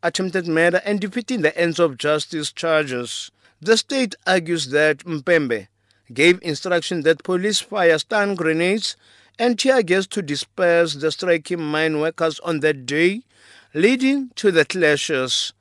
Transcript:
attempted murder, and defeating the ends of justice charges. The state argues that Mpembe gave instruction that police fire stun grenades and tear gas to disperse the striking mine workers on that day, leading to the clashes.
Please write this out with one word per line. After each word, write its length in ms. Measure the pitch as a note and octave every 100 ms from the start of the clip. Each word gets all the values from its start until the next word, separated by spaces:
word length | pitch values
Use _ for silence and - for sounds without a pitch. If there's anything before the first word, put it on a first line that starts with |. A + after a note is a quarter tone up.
attempted 460 | F3 - F#3 F3+ F3
murder, 340 | D#3+ E3+ F3+
and 160 | G3+ G#3
defeating 420 | G3+ A#3+ A#3 B3+
the 140 | D3+ -
ends 220 | E3+ E3
of 220 | E3+ B2+
justice 520 | D3 D3+ - D#3+ D3
charges. 800 | - E3+ D#3 D3 B2 A#2+ - - _ _ _
The 160 | D#3+ A3
state 380 | - C4+ B3 - -
argues 440 | F#3 E3 E3+ C3+
that 360 | C#3+ D#3 C#3+ F3
Mpembe 600 | D#3 C3+ E3+ C#3 A2+ G2 _ _ _ _
gave 300 | B2 D#3+ F3+
instruction 600 | F3 C#3+ F#3 F3 - F3+
that 220 | D3 D#3+
police 360 | - F3+ G3 G#3
fire 400 | - G#3 E3+ D#3
stun 340 | - A3 G3+
grenades 640 | F#3+ D#3+ D#3+ F3 G#3+ - - _ _ _ -
and 220 | A#3+ A#3
tear 240 | C4 C4
gas 240 | F3+ F#3 F#3+
to 160 | -
disperse 720 | D#3+ C#3+ - - F3+ E3+ E3+ C#3+
the 160 | D#3
striking 500 | D3+ F3+ E3+ - F3
mine 380 | D#3 D#3 D#3+ D#3
workers 400 | D#3 - E3 D3+
on 220 | D#3+ D3
that 260 | D#3 C#3+ B2
day, 340 | D3 E3+ G#3 - _ _ - _ D3+
leading 560 | G3 B3+ C4 C#4 C4 -
to 140 | G#3
the 140 | E3+ D3
clashes. 880 | F#3 D#3+ C#3+ - C#3+ B2+ - - -